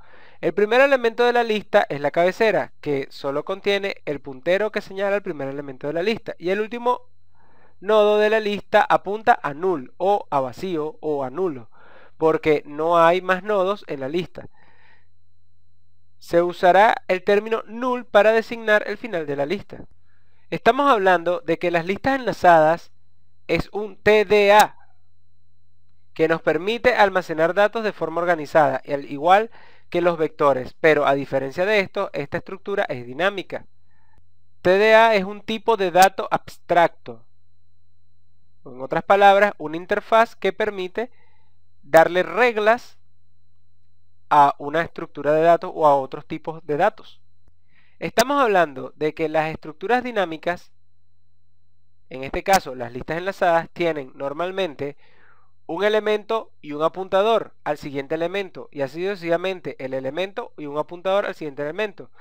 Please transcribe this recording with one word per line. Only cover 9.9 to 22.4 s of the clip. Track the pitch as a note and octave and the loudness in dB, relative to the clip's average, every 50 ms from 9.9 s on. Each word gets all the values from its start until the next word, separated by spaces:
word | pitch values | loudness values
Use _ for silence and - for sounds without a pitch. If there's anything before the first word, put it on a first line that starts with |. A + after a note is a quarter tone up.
| - - | -8 -4
o | F3+ F#3+ G3+ G3+ - - | 0 0 0 0 -2 -2
a | - C#3+ | -4 -2
vacío, | C3+ B2+ A#2 - - F#3+ F3+ D#3 D3+ D#3 - - | -2 -4 -6 -8 -8 -6 -4 -4 -6 -6 -8 -8
o | - D3+ D3+ C#3+ C#3 | -6 -4 -4 -4 -4
a | B2+ | -6
nulo, | B2+ D#3 F#3+ F#3 D3 B2+ A#2 - - - - - - - - - - - | -6 -4 -4 -4 -4 -8 -12 -18 -20 -20 -20 -20 -20 -20 -20 -20 -6 0
porque | D#3 D#3+ D#3 D#3 - D#3 D3+ D3 - | 2 2 2 2 2 2 0 0 0
no | D3 D3 D3 D#3 E3 F3 E3+ | -6 -8 -4 -2 2 4 6
hay | E3 E3 F3 F#3 | 6 6 4 2
más | F3+ F#3 F#3 F#3 F3+ | 0 -2 -2 -2 -2
nodos | G#3+ G#3+ G3+ F3+ F#3+ G3+ G3+ - - | -2 -2 0 0 0 -2 -4 -8 -10
en | D#3+ C#3 | -10 -8
la | C3+ C3 | -8 -6
lista. | D#3 F3+ F3 - - - - - - - - - - - - - - - - - - - - - - - - - - - - - - - - - - - - - - - | -4 -4 -4 -6 -10 -16 -18 -18 -20 -20 -20 -20 -20 -20 -20 -20 -20 -20 -20 -20 -20 -20 -20 -20 -20 -20 -20 -20 -20 -20 -20 -20 -20 -20 -20 -20 -20 -20 -20 -20 -20 -20
Se | - - - E3+ | -8 -2 0 0
usará | F3 F3 F3 - - F3+ F3 F#3 G#3 A3+ - - - - | 0 0 -2 0 2 4 6 6 6 4 2 0 -2 -4
el | F#3 F#3 - | -4 -2 0
término | - G3+ G3+ G#3+ A3+ A3 A3+ - - | 0 0 0 0 -2 -4 -6 -6 -8
null | G#3+ A#3 B3 B3+ B3 B3 A#3 | -10 -6 -4 -4 -4 -4 -4
para | - - G#3 G3+ G#3+ | 0 2 4 4 6
designar | A3 A3+ A3 - A#3+ A#3 A3+ G#3+ G#3+ G#3 - - | 4 2 0 -2 -6 -6 0 2 2 2 2 -2
el | G#3 | -8
final | G#3 - A#3 G#3 E3+ D#3 | -10 -10 -8 -8 -6 -6
de | C#3+ C#3+ | -6 -4
la | C#3 C#3+ | -4 -4
lista. | C#3+ F3+ G3+ G3+ - - - - - - - - - - - - - - - - - | -4 -4 -6 -8 -10 -16 -18 -18 -18 -18 -20 -20 -20 -20 -20 -20 -20 -20 -20 -12 -10
Estamos | - E3 - A3+ A#3 C4 C#4+ C#4+ | -10 -2 0 0 2 2 2 2
hablando | C4 G#3+ F#3+ F#3+ F3+ E3+ E3 E3+ F3+ E3+ | 2 4 4 4 2 2 2 -2 -4 -4
de | - - E3 D#3 | -4 -4 -4 -2
que | - F3 | -2 -2
las | E3+ E3+ D#3+ | -2 -2 -2
listas | F3 G3+ F#3+ - C4+ C4+ C4+ | -4 -6 -4 -2 -2 -2 -2
enlazadas | B3 G#3+ E3+ - | -2 -6 -4 2